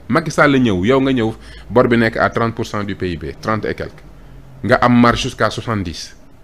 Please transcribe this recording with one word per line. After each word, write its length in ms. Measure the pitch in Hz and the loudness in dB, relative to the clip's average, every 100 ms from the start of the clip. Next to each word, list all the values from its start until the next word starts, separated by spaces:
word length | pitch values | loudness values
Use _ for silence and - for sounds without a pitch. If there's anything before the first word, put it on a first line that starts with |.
| - | -2
Macky 220 | 143 160 | -2 0
Sall 280 | 175 147 135 | 2 2 4
ñëw, 260 | 120 92 | 2 2
yow 160 | 101 135 | 2 2
nga 120 | 135 | 2
ñëw, 200 | 131 110 110 - - - | 0 -2 -4 -14 -18 0
bor 160 | 113 123 | 2 4
bi 80 | 117 | 2
nekk 200 | 113 - | 2 0
à 120 | 98 | 0
trente 240 | 113 117 | 0 -2
pour 120 | 113 110 | -4 -6
cent 160 | 107 | -6
du 140 | 101 92 | -6 -6
P 160 | 92 | -6
I 40 | 80 | -6
B, 80 | 76 67 | -8 -8
trente 240 | 110 110 | -6 -4
et 100 | 107 | -4
quelque. 280 | 85 - - - - - - - - | -6 -10 -14 -20 -20 -20 -20 -20 -10
Nga 100 | 101 123 | 0 2
am 180 | 123 120 | 4 6
marge 220 | 120 117 | 6 4
jusqu'à 280 | 131 - 110 | -4 -2 -2
soixante-dix. 680 | - 120 107 87 78 - - - - | -2 -6 -4 -6 -10 -14 -20 -20 -20